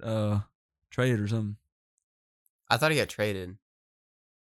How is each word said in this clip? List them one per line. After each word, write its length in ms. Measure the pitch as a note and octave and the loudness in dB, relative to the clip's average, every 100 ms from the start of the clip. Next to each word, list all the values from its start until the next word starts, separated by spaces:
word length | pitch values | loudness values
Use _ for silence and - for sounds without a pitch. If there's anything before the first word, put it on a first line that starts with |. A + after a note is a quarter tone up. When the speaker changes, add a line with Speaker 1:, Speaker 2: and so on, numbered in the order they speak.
Speaker 1:
uh, 400 | A2 A2 G#2 G2+ - _ _ _ _ | -4 0 0 0 -2 _ _ _ _
traded 280 | - B2+ A#2 | 0 2 2
or 80 | G#2 | 0
something. 300 | A2+ G#2 G#2 _ _ _ _ _ _ _ _ _ _ - | -2 -2 -8 _ _ _ _ _ _ _ _ _ _ -2
Speaker 2:
I 80 | A#2+ | 2
thought 140 | D#3 | 4
he 60 | D3+ | 2
got 120 | G2+ | 0
traded. 480 | - G#2+ G2 F2+ G2 _ _ _ _ _ _ _ _ | -2 -2 -2 -8 -14 _ _ _ _ _ _ _ _